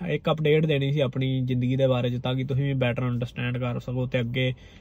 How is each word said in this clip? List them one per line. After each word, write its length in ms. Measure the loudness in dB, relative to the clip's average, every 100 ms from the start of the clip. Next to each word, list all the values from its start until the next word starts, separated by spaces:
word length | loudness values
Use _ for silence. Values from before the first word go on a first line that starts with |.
| -2
ਇੱਕ 200 | -2 0
ਅਪਡੇਟ 360 | 2 4 4 4
ਦੇਣੀ 260 | 2 2
ਸੀ 80 | 2
ਆਪਣੀ 400 | 0 0 -2 0
ਜ਼ਿੰਦਗੀ 340 | 0 0 0 2
ਦੇ 120 | 2
ਬਾਰੇ 220 | 2 0
'ਚ, 120 | -2
ਤਾਂ 100 | -2 -2
ਕਿ 80 |
ਤੁਸੀਂ 200 | -2 0
ਵੀ 100 | 0
ਬੈਟਰ 300 | 0 0 0
ਅੰਡਰਸਟੈਂਡ 540 | -2 -2 -4 -6 -4 -4
ਕਰ 220 | -4 -4
ਸਕੋ 260 | -6 -4 -2
ਤੇ 140 | -2
ਅੱਗੇ 340 | -2 0 -2 -2 -12 -20